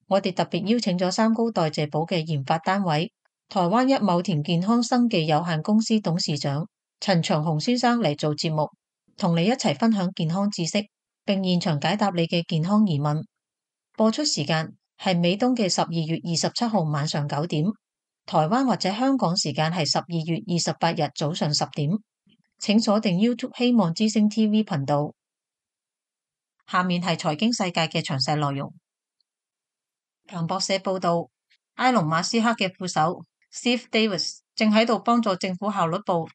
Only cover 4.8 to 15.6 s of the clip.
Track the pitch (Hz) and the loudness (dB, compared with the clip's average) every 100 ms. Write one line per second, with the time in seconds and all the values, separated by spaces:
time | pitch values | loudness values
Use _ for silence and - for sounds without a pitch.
4.8 | 240 247 240 185 156 151 170 156 160 214 | 2 2 2 2 2 0 0 -2 2 2
5.8 | 220 220 196 170 - 147 143 143 165 _ | 2 0 0 -2 -2 -2 -2 -4 -6 _
6.8 | _ _ - 175 - 165 156 151 240 247 | _ _ 0 2 2 0 0 -2 0 0
7.8 | 240 240 170 147 151 147 170 156 147 - | 2 2 0 0 -2 -2 -2 -2 -2 -6
8.8 | _ _ _ - 180 165 185 262 214 - | _ _ _ -4 0 2 2 0 0 0
9.8 | 233 208 180 - 160 180 202 208 160 208 | 2 2 0 -2 -2 0 -2 -2 -4 -4
10.8 | 208 _ _ _ - 196 185 175 185 147 | -4 _ _ _ -4 -2 2 0 0 0
11.8 | 160 208 202 175 165 175 170 160 170 208 | 0 0 0 0 0 -2 -2 -2 2 2
12.8 | 208 143 147 151 - _ _ _ _ _ | 4 2 0 -2 -4 _ _ _ _ _
13.8 | _ - 220 220 302 - - 160 160 - | _ 0 2 2 -2 -2 0 -2 -2 -10
14.8 | _ - 196 175 175 202 247 240 | _ -6 -2 2 2 2 0 2